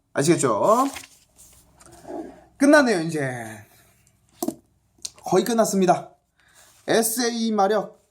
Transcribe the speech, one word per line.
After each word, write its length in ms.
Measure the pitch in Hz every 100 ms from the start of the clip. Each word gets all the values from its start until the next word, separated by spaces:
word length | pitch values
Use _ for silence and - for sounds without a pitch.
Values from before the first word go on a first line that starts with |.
| _
아시겠죠? 760 | - 143 147 135 104 156 240 277 - - _ _ _ - _ _ _ - - - - - - _ -
끝났네요, 440 | 285 302 247 185
이제. 280 | 165 156 135 120 110 107 - _ _ _ _ _ _ _ - - _ _ _ _ - -
거의 200 | - 190
끝났습니다. 680 | - 226 208 196 180 160 - _ _ _ _ _ _ _ -
에세이 640 | 196 226 254 233 233 226
마력, 500 | 208 196 214 - - _